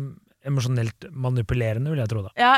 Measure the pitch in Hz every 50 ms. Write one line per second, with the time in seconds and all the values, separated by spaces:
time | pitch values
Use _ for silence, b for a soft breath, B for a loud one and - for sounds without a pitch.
0 | 139 135 - - _ _ _ _ _ 135 143 139 120 127 131 120 117 113 - -
1 | - - 156 135 131 127 127 123 110 - 127 127 113 110 107 117 135 151 160 143
2 | 117 107 113 107 95 - - 226 240 247 262